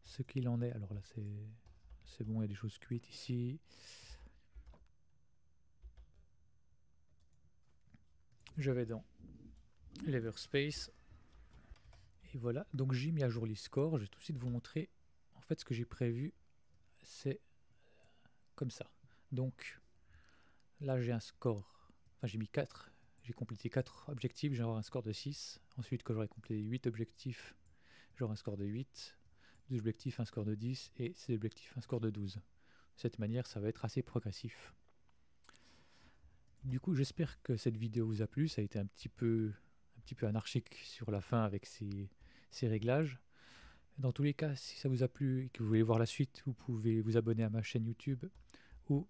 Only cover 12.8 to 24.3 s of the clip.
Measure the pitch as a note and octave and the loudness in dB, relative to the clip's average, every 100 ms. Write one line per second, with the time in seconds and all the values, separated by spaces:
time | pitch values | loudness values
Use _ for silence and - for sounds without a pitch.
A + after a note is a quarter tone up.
12.8 | C3+ B2+ C#3+ E3 C3 A#2 A2+ G#2+ - C#3 | 2 2 2 4 4 2 0 -2 -2 2
13.8 | D3+ D3+ G#2 - - C#3+ B2 A#2+ - - | 4 2 0 -8 -6 -4 0 -2 -2 -4
14.8 | - - - - - - - D#3+ - A#2 | -4 -10 -20 -20 -20 -20 -4 -4 0 -2
15.8 | A#2+ - A#2+ A#2 D3+ - - - - - | -2 0 0 2 -2 -6 -20 -20 -20 -20
16.8 | - - - - C3+ C3 - - - - | -20 -20 -18 -6 -4 -4 -8 -20 -20 -20
17.8 | - - - - - - - - B2+ - | -20 -20 -20 -20 -20 -20 -20 -4 -4 -4
18.8 | - - - - - B2+ C3 - - - | -12 -14 -20 -20 -4 -2 0 -4 -12 -14
19.8 | - - - - - - - - - - | -20 -20 -20 -20 -20 -20 -20 -20 -20 -6
20.8 | C#3 C3 A#2+ A#2 - - B2+ G#2 G2 - | 0 2 2 0 -2 -2 0 0 -4 -18
21.8 | - - - - A#2+ G#2+ G#2+ - C#3+ - | -20 -20 -20 -6 -4 -2 -2 0 -2 -6
22.8 | - - - - A#2+ - - G#2+ A#2 - | -20 -20 -20 -18 -12 -8 -6 -6 0 0
23.8 | B2+ - - C#3 B2+ | 0 -6 -8 -4 -4